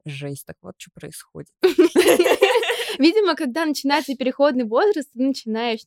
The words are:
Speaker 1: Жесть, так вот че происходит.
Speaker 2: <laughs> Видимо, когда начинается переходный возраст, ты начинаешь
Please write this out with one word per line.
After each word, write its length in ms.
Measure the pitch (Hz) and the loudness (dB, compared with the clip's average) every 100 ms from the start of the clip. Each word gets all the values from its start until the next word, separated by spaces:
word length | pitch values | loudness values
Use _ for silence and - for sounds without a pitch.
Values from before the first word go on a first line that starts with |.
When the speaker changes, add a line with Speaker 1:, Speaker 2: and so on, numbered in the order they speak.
| 151 | -14
Speaker 1:
Жесть, 400 | 139 143 143 - | -10 -10 -12 -14
так 80 | - | -20
вот 140 | - - | -20 -20
че 120 | - - | -20 -20
происходит. 560 | 151 - - 156 - _ | -18 -18 -20 -20 -20 _
Speaker 2:
<laughs> 1400 | 370 320 339 - - 330 349 - 392 494 466 466 466 392 | 0 4 4 4 4 4 4 4 4 2 0 -4 -6 2
Видимо, 360 | 302 440 381 311 | 2 4 0 -2
когда 300 | 294 269 320 | -4 -4 -4
начинается 500 | 285 269 294 294 254 | -4 -2 -2 -2 -4
переходный 500 | 254 262 285 254 226 | -4 2 2 2 -2
возраст, 440 | 233 415 359 262 | 2 2 0 -6
ты 80 | 233 | -4
начинаешь 580 | 269 262 220 220 233 220 | -2 -2 -6 -4 -4 -6